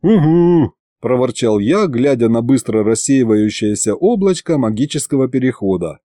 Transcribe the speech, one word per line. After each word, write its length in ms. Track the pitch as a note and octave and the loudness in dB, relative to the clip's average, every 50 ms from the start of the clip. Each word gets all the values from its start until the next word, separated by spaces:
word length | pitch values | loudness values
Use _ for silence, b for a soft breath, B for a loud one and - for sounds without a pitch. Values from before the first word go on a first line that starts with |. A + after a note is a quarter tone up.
"Угу", 720 | - E3+ A3+ G3 D3 D#3 D#3+ F3 E3+ F3 F3 E3 C#3 - _ _ _ _ _ _ | 2 2 2 4 4 4 4 4 4 4 4 2 2 0 _ _ _ _ _ _
проворчал 580 | - A#2+ B2+ B2 B2+ B2+ A#2 - - A2+ G#2+ G#2 | -4 -2 0 0 0 -2 -2 -2 0 0 0 0
я, 280 | G2+ A2+ E3 G3+ G#3+ | 0 0 0 0 0
глядя 420 | F3 B2+ A#2+ B2+ C#3+ C#3 B2 A#2 A2+ | -2 -2 0 0 0 0 2 2 2
на 120 | A2+ A#2 | 2 0
быстро 420 | A#2 A#2+ C3+ B2+ - - G#2+ A2 G#2 | 2 0 0 0 0 -2 -2 0 0
рассеивающееся 1120 | G#2+ A2+ A2+ - - C#3 C3+ B2 A2+ G#2+ G#2+ G#2+ G#2+ G#2 - A2 G#2 G#2 - - A2 G2+ | 0 0 -2 0 0 0 2 2 2 2 2 2 0 -2 -2 -4 -2 -2 -2 -2 -4 -4
облачко 640 | - E3+ G3+ A#3+ G#3 F#3+ G3 F#3 - - - E3 | 0 0 0 0 2 0 0 -2 -2 -4 -4 -2
магического 720 | D3 B2 A2 A2 G#2+ C3+ D3+ - D3+ - - - C3+ C3 | 0 0 -2 -2 -2 -4 -4 -4 -8 -6 -2 -2 -2 -2
перехода. 720 | B2+ C3 C3 B2+ C3 C3+ - G#2 G2 F#2 F2+ E2+ D#2+ D#2 - _ | 0 -2 -2 -2 -2 -2 -2 -2 -2 -2 -2 -4 -8 -10 -14 _